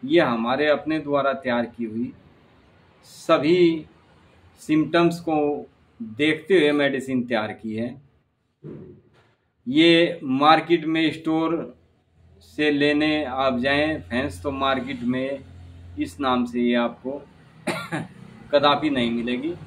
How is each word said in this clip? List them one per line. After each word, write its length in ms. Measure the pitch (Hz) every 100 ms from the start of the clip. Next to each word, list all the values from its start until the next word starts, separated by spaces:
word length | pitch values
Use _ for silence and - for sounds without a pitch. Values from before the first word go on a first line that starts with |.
ये 160 | 131 165
हमारे 460 | 147 120 117 135 151
अपने 320 | 139 147 156
द्वारा 340 | 147 143 139
तैयार 320 | 131 127 120 113
की 180 | - 113
हुई, 260 | 110 127 - - _ _ _ _ _ _ _
सभी 800 | - - - 160 143 180 170 160 151 _ _ _ _ _ - _
symptoms 580 | - 156 156 170 175 170
को 480 | - 156 147 143 123 _ _ _
देखते 540 | 110 110 151 156 -
हुए 180 | 190 147
medicine 520 | 147 143 135 131 131
तैयार 280 | 120 117 107
की 220 | 101 110 110
है। 140 | 120 139 _ _ _ _ _ _ - - - - _ _ _ _ _ _ -
ये 520 | 139 165 165 170 -
market 600 | 143 131 147 160 156 170 151
में 260 | 160 160
store 420 | 139 160 160 160 165 117 - _ _ _ _ _ _ - -
से 160 | 151
लेने 520 | 143 147 147 151 151 143
आप 340 | 131 135 123
जाएं 420 | 131 143 151 151
फ्रेंड्स, 400 | - 120 143 -
तो 80 | 147
market 520 | 135 135 135 123 127
में 360 | 120 127 135 139 - - - - - 143
इस 200 | 147 -
नाम 260 | 139 123 120
से 160 | 120
ये 120 | 120 120
आपको 440 | 120 117 127 139 139 - - - -
<coughs> 840 | - - 156 - - - - -
कदापि 380 | 143 143 143 151
नहीं 220 | 135 120
मिलेगी। 420 | 117 117 123 151 175